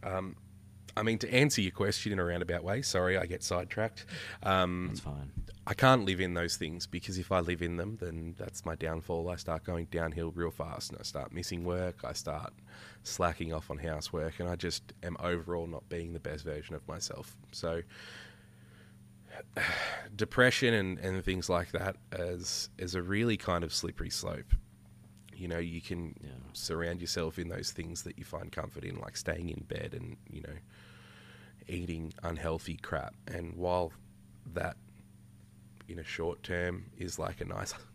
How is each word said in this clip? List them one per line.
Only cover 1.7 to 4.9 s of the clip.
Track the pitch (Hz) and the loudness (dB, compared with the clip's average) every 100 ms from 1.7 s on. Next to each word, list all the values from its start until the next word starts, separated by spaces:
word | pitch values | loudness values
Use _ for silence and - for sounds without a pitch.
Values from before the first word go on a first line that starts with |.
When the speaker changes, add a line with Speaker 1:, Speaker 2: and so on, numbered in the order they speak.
Speaker 1:
question | - 101 - 107 | 4 2 2 0
in | 98 | 2
a | 87 | 2
roundabout | 87 87 85 | 2 2 0
way, | 87 107 | 2 0
sorry, | 139 95 90 92 | 2 4 6 4
I | 87 | 2
get | 90 | -2
sidetracked. | - 90 87 - 110 - - - - - | 0 0 0 0 0 -2 -10 -8 -8 -4
Um, | 101 95 90 90 | 4 6 6 4
Speaker 2:
That's | 90 | 0